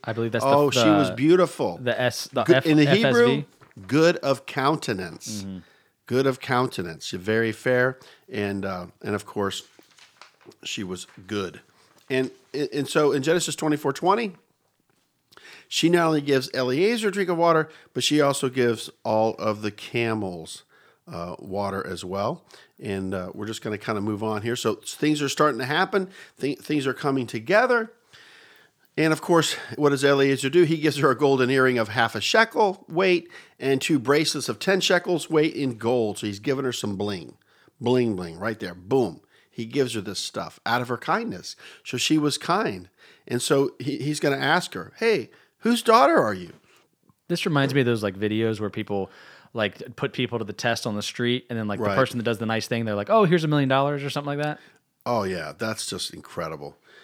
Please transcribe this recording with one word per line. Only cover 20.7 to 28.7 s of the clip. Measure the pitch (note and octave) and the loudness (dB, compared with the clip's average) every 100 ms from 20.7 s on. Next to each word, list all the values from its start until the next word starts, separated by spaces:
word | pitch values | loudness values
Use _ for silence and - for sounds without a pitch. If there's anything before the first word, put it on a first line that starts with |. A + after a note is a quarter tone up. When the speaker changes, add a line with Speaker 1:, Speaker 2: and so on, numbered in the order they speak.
| _ _ _ - | _ _ _ -14
Speaker 2:
uh, | F2 F2 - | -10 -10 -12
water | G2 G2 G2 G2 - | -8 -4 -4 -4 -6
as | F2 | -8
well. | F2+ G2 A2 E3 _ - - - | -6 -4 -2 -4 _ -20 -20 -14
And, | G#2+ G2 F#2+ | -6 -4 -4
uh, | F#2+ F#2 | -6 -8
we're | - G#2+ | -10 -10
just | A2 | -8
gonna | A2 G2+ | -8 -6
kinda | - G#2 | -4 -4
move | G#2+ G#2 | -4 -4
on | A2 G#2+ | -4 -4
here. | A#2 G#2+ | -6 -4
So | A#2 | -4
things | G2+ - - D3+ D3+ | -4 -8 -2 0 0
are | C#3 | -2
starting | A2+ D3+ A#2 | 2 2 2
to | |
happen. | C3 D#3+ F#3 G3 F#3 - - - | -4 -2 0 -2 -4 -12 -20 -8
Th-, | C#3+ C3 | -6 -6
things | - D3+ C3 | -4 -2 -2
are | |
coming | A#2+ D3 C3+ A#2 | -2 -2 -2 -4
together. | A#2 A#2 G#3 B3 A#3+ A3 _ _ - - - - - _ | -6 0 2 4 0 -2 _ _ -20 -20 -20 -20 -20 _